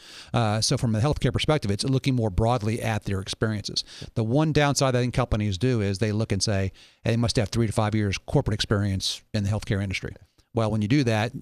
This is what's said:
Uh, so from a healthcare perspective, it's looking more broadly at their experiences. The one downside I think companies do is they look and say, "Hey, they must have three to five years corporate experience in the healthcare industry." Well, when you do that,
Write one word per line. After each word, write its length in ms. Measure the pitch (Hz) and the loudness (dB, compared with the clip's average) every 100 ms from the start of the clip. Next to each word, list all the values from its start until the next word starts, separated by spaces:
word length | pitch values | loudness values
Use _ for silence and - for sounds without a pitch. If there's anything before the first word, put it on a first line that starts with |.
| - - - | -12 -20 -4
Uh, 300 | 120 110 107 | 0 2 0
so 160 | - 139 | 0 0
from 160 | 120 | 0
a 40 | 110 | 2
healthcare 300 | 147 143 127 | 2 0 0
perspective, 400 | - - 156 101 | 0 0 0 0
it's 140 | 101 | -2
looking 300 | 139 131 143 | 0 0 0
more 160 | 127 110 | 0 0
broadly 500 | 90 113 123 104 113 | 2 2 2 -2 -2
at 240 | 113 104 | -2 -4
their 160 | - 95 | -2 -4
experiences. 640 | 92 - 110 107 - - - - - | -6 -4 -2 -2 -4 -8 -8 -14 -8
The 100 | - | -4
one 280 | 110 139 160 | 0 2 4
downside 440 | 147 143 135 135 123 | 4 2 4 2 2
I 40 | |
think 100 | 123 | 0
companies 460 | 131 120 107 104 92 | 0 0 0 0 0
do 240 | 127 120 | 0 2
is 160 | 101 95 | 0 0
they 120 | 110 | 0
look 220 | 107 110 | 0 0
and 100 | 98 | 0
say, 300 | 110 98 95 - - _ | 0 0 -2 -6 -18 _
"Hey, 60 | 113 | 0
they 60 | 117 | 2
must 180 | 117 - | 2 0
have 140 | 98 | 0
three 160 | 113 113 | 0 0
to 60 | |
five 200 | 113 107 | 0 0
years 220 | 107 101 - | 2 0 -2
corporate 380 | - 143 107 | 0 0 0
experience 680 | 107 - 101 101 95 - - - | -2 0 2 2 0 -4 -6 -6
in 100 | 107 | -2
the 60 | 98 | 0
healthcare 320 | 107 - 98 | -2 -2 -2
industry." 320 | 98 98 - - - _ _ | -2 -4 -8 -12 -20 _ _
Well, 160 | 113 110 | -2 0
when 100 | 107 | 0
you 80 | 104 | 2
do 160 | 147 | 2
that, 280 | 117 110 117 - | 2 2 0 -4